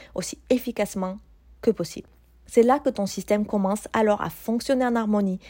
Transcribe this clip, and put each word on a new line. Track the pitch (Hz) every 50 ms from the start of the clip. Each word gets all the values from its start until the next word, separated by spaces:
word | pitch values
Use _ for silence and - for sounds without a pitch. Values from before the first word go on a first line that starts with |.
| - - -
aussi | 190 170 - - - _ -
efficacement | 254 247 - 240 - - 202 - - 196 185 185 196 214 - - - _ _ - - -
que | - 233
possible. | 196 - 170 - - - - - _ _ _ _ _ _ _
C'est | - - 233 226
là | 247 269 294
que | - 262
ton | - 208 202
système | 190 - 196 - - 208 208 214
commence | - 214 202 190 190 208 - - -
alors | - 226 220 208 208 -
à | - 165
fonctionner | - - - 226 233 240 - - 269 254 254
en | 240 233
harmonie | 233 220 208 208 208 202 190 185 - -